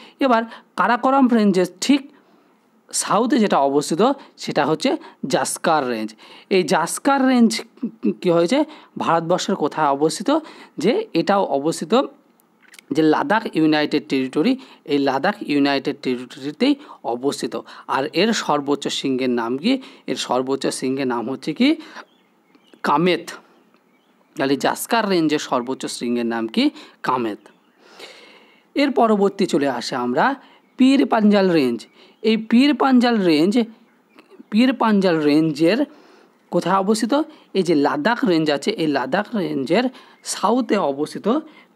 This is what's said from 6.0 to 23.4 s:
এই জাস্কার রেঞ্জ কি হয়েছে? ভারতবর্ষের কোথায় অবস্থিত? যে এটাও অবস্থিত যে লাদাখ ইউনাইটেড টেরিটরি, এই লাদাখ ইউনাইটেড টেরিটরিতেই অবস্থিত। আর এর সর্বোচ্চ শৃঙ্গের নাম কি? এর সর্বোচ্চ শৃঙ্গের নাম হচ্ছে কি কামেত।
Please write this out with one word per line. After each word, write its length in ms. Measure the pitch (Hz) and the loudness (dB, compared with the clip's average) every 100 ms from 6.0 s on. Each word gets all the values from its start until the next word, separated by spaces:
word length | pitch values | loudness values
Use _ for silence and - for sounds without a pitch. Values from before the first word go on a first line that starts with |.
| 107 - - - - | -8 -12 -20 -16 -2
এই 140 | - | 0
জাস্কার 640 | 170 175 170 - - 277 262 | 2 0 0 -2 0 2 4
রেঞ্জ 340 | 247 226 - - - 220 - 214 180 | 4 4 2 -10 -12 -12 -6 -4 -2
কি 80 | 180 | 0
হয়েছে? 340 | 170 170 269 302 - - - | 2 2 0 -2 -6 -16 -6
ভারতবর্ষের 560 | - 165 165 175 - 190 | -2 0 0 -2 -2 -2
কোথায় 320 | 147 - 147 | -4 -2 0
অবস্থিত? 520 | 139 156 - 220 311 - - - - | 2 0 -2 -2 -2 -2 -20 -18 -4
যে 300 | 170 381 453 | -2 -2 -2
এটাও 300 | 160 170 196 | -4 0 0
অবস্থিত 580 | - 139 151 160 160 226 - - _ _ _ _ _ - - | 0 -2 -2 -4 -2 0 0 -8 _ _ _ _ _ -16 -6
যে 100 | 139 | 0
লাদাখ 540 | 156 151 143 214 220 160 | 2 2 2 -2 -2 0
ইউনাইটেড 520 | 156 151 147 151 - | 2 2 0 -2 -2
টেরিটরি, 500 | 135 131 147 196 262 - - - | -4 -2 0 0 -2 -6 -16 -4
এই 120 | 143 | -2
লাদাখ 380 | 135 131 185 208 | 0 0 -2 -4
ইউনাইটেড 540 | - 147 139 139 151 139 | -2 0 0 0 -4 -6
টেরিটরিতেই 720 | 139 123 123 131 139 147 262 277 - - | -4 -6 -8 -12 -10 -2 0 0 -6 -12
অবস্থিত। 560 | 135 120 139 - 120 113 - - - | -8 -4 -4 -4 -6 -8 -12 -16 -6
আর 220 | 131 139 | -4 -2
এর 200 | 160 220 | 0 0
সর্বোচ্চ 540 | 214 - 147 143 139 - | 0 -2 -2 0 -2 -4
শৃঙ্গের 420 | - 139 127 131 | -4 -2 -2 0
নাম 280 | 120 117 135 | -2 -2 -2
কি? 240 | 196 262 - - - | -2 -2 -4 -14 -8
এর 80 | 127 | -6
সর্বোচ্চ 520 | - 127 131 135 147 | -2 -2 -2 -2 -4
শৃঙ্গের 400 | - 131 135 131 | -4 -4 -4 -4
নাম 220 | 120 113 | -4 -6
হচ্ছে 240 | 131 - | -8 -6
কি 220 | 151 262 320 - - - _ _ _ _ _ _ - | 0 0 0 -6 -20 -20 _ _ _ _ _ _ -8
কামেত। 480 | - 147 180 156 - - | -2 0 2 0 -4 -18